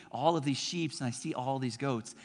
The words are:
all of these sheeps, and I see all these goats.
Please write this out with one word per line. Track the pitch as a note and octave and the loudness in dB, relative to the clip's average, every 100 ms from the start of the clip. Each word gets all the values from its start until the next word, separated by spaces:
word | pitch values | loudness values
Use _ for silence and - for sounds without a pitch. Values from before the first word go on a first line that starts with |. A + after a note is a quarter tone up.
| - | -10
all | A#2 D3+ E3 | 2 4 4
of | |
these | C#3 C3+ | 4 0
sheeps, | - - D#3+ - | 0 0 -2 0
and | C3 | -4
I | |
see | A2+ D#3 C#3+ | -2 -4 -2
all | B2+ C3+ | -2 0
these | B2+ A2+ | 0 0
goats. | C#3 A#2+ G#2+ - | 0 0 -2 -12